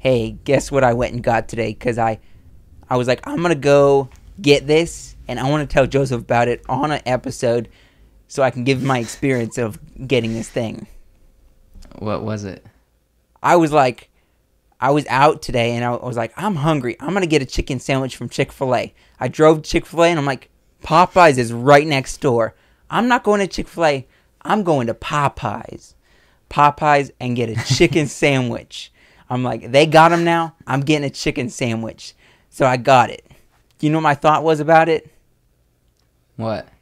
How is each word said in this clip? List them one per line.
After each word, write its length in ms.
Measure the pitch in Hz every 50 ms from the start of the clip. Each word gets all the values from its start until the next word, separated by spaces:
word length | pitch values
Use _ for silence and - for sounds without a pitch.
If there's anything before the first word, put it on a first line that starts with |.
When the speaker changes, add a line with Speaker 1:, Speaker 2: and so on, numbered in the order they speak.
Speaker 1:
"Hey, 360 | - 135 131 120 113 113 110 - -
guess 280 | - 139 135 139 -
what 120 | 143 135 131
I 100 | 123 117
went 200 | 117 123 - -
and 100 | 120 104
got 240 | - 117 113 110 -
today?" 260 | - 110 113 110 110
'Cause 240 | - - 123 117 110
I, 220 | 117 113 110 107 _ - - - - - - - - - - - - _
I 80 | 131 127
was 100 | 123 120
like, 140 | 127 - - 277
"I'm 140 | 285 294
gonna 140 | 170 175 170
go 540 | 147 131 143 143 143 143 139 139 139 135 131 - - - - - -
get 240 | 196 143 143 143 131 135
this, 480 | 151 156 170 170 - - - - - - - -
and 120 | 127 123
I 100 | 120 135
wanna 160 | 147 151 147 131
tell 180 | - 151 135 127
Joseph 340 | 127 139 139 131 127 117
about 260 | 117 - 123 120 120 120
it 160 | 120 113 - -
on 240 | 127 127 143 151
an 100 | 151 135 -
episode 640 | - 127 123 - 139 - - - 120 117 120 117 - _ _ _ _ _ _ _ _ _ _ _ _
so 140 | - - 135
I 60 | 131
can 120 | 127 127 120
give 180 | 127 135 127
my 160 | 131 139 131 123
experience 580 | 117 107 - - - 139 131 123 117 110 - -
of 220 | 120 110 101 - - - - - 127 127
getting 260 | 135 123 113 113 113
this 160 | 113 107 -
thing." 380 | - - 120 107 - - - _ - - - _ _ _ _ _ _ _ _ _ _ _ _ _ _ - - - - -
Speaker 2:
What 240 | - 107 101 80 107
was 200 | 107 110 104 104
it? 200 | 98 90 - _ - _ _ _ _ _ _ _ _ _ _ _ _ _ _ -
Speaker 1:
I 120 | 135 160 180
was 140 | 165 151
like, 380 | 143 151 139 127 120 - - _ _ _ _ _ _ _ _ _ _ _ _ _ _ _
I 100 | - 131
was 140 | 143 151 139 -
out 340 | 117 127 139 151 156 - -
today, 320 | - 127 123 117 117 120
and 100 | 117 120
I 60 | 120 120
was 220 | 120 - 123 113 120
like, 160 | 113 117 _
"I'm 200 | - 156 208 208
hungry. 400 | 151 135 160 160 151 120 120 113 -
I'm 140 | - 147 180
gonna 140 | 202 196 165
get 140 | 151 151
a 40 | 131
chicken 340 | 127 - - - - 143 123
sandwich 360 | - - 143 131 135 131 -
from 140 | - 120 117
Chick-fil-A." 640 | - - 139 - - - 143 131 123 113 - - _ _ _ _ _ _
I 80 | - 127
drove 340 | - - 156 156 160 156
to 80 | 151 -
Chick-fil-A, 380 | - 170 - - - 156 170 170
and 80 | 175 160
I'm 60 | 139
like, 240 | 143 135 123 - _ _ _ _ _ _ _ -
"Popeyes 540 | - 156 160 180 175 - 190 180 165 139 127
is 160 | 123 113 117
right 320 | 117 120 135 143 143 151
next 320 | 160 147 135 131 - - -
door. 340 | - 151 120 117 113 110 - _ _ _ _ _ _ _
I'm 180 | - 165 220 247
not 160 | 247 240 -
going 160 | 214 208 202
to 60 | 196 180
Chick-fil-A. 600 | - - 175 - - - 170 156 143 135 127 _ _ _ _ _ _ _
I'm 220 | _ - 180 214 208
going 240 | 175 160 139 123 113
to 80 | 113
Popeyes. 1000 | - - - 160 147 143 139 - - - 113 101 - - - - - - - _ _ _ _ _ _ _ _ _ _ _ _
Popeyes 640 | - - 147 147 143 - 165 151 147 143 143 131 - _
and 160 | 131 123 120
get 140 | 120 120 113
a 60 | 110 110 - - 135
chicken 320 | - 180 165 135 170 151 127
Speaker 2:
<laughs> 140 | - - -
Speaker 1:
sandwich." 680 | 151 143 131 127 120 117 113 - _ - - - - _ _ _ _ _ _ _ _
I'm 140 | 131 123 127
like, 280 | 123 120 113 - 117
"They 140 | 120 135 151
got 260 | 160 147 160 160 170
'em 120 | 170 170 170
now. 300 | 170 170 170 165 160 - _ - -
I'm 140 | 127 135
getting 240 | 139 135 156 151 143
a 40 | 135
chicken 380 | 131 - - 156 139 - 127 117
sandwich." 680 | - - 135 120 113 113 113 110 - _ - - - _ _ _ _ _ _ _
So 160 | _ - 151
I 100 | 131 123 127
got 320 | 117 143 139 127 117 104
it. 160 | - - _ _ - _ _ _ _ _ _ _ _ _
Do 80 | - 151
you 40 | 151
know 60 | 160
what 40 | 160
my 120 | 156 143
thought 280 | 139 - 160 151 147 147
was 160 | 160 160 151
about 300 | 151 143 165 160 160 160
it? 200 | 160 151 - - _ _ _ _ _ _ _ _ _ _ _ _ _ _ _ _ _ _ _ _ _ _ _ _ _
Speaker 2:
What? 320 | - 113 113 110 98 - - _ _